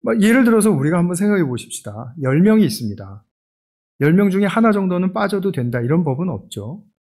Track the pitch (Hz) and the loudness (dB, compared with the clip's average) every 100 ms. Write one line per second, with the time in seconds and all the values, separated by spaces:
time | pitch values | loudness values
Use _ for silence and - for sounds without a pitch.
0 | 240 226 208 247 233 226 214 156 147 175 | -2 2 4 4 4 4 2 2 0 0
1 | 175 175 208 202 147 120 - - 110 104 | 0 0 0 0 0 -4 -8 -16 -14 -14
2 | 123 143 131 143 196 220 170 - 110 101 | -14 -6 0 2 4 4 2 -2 -8 -8
3 | 98 101 _ _ _ _ _ _ _ _ | -14 -18 _ _ _ _ _ _ _ _
4 | 143 175 202 185 202 226 226 202 190 180 | 2 4 2 2 0 2 2 2 0 -2
5 | 185 185 202 202 196 160 120 120 120 160 | -2 -2 -4 -2 -4 -4 -4 -2 0 0
6 | 156 131 185 110 - - 101 196 _ _ | 0 -2 -4 -6 -12 -12 -12 -14 _ _